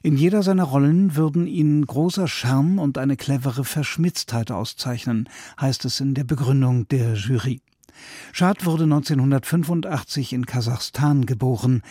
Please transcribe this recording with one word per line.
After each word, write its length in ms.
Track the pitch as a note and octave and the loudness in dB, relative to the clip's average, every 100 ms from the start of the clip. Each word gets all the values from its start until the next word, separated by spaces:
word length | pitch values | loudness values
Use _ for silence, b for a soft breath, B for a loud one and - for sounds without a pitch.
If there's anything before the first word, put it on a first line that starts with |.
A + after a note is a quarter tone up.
In 160 | D#3 C#3 | 0 2
jeder 240 | E3+ G#3 | 4 4
seiner 220 | F#3+ F#3 | 2 2
Rollen 520 | D#3 C#3 C#3+ E3+ G3 D3 | 2 4 4 4 4 2
würden 300 | D#3 E3 E3+ | 2 0 0
ihn 400 | F3 D3+ D3+ C#3 | 2 2 2 2
großer 420 | B2+ F3 G3 E3+ | 0 0 0 -4
Charme 520 | - B2 C3+ D#3+ F#3+ | -2 0 2 2 2
und 180 | C#3+ C3 | 0 0
eine 200 | C3+ C3+ | -2 -2
clevere 480 | - C#3 C3+ B2 B2+ | -2 -2 -2 -4 -4
Verschmitztheit 840 | D3+ C#3 - E3+ - - A#2 A2+ | -4 -4 0 0 -2 -4 -4 -4
auszeichnen, 800 | G2 A2+ - C3 A#2 B2 A2+ - B B - | -4 -6 -6 -6 -6 -2 -2 -4 B B -4
heißt 240 | C#3 B2 C3 | -2 -2 -4
es 140 | - | -4
in 160 | C#3 C3+ | -2 -2
der 80 | |
Begründung 640 | B2 C#3 B2+ C#3 B2+ B2 G#2+ | -2 -2 2 2 2 2 0
der 260 | C3+ A#2 | 0 0
Jury. 480 | G#2+ G#2 B2 B2 A#2+ _ _ _ B B B B | 0 -2 -2 -2 -6 _ _ _ B B B B
Schad 320 | - F3+ G3+ F3+ | 0 0 2 0
wurde 220 | D#3+ D#3+ | 2 2
neunzehnhundertfünfundachtzig 1500 | D3 C#3+ C#3 C3+ C3+ - E3+ D#3+ E3+ D#3 C#3 - D3 A#2+ | 2 2 2 2 2 0 0 0 -2 -2 -6 -6 -6 -4
in 120 | B2+ B2 | -4 -4
Kasachstan 800 | B2 A#2 B2 - - D3 C#3+ B2 | -2 -2 -4 -6 -2 2 2 0
geboren. 560 | A2 B2+ A2+ B2+ B2 B | 0 0 0 2 0 B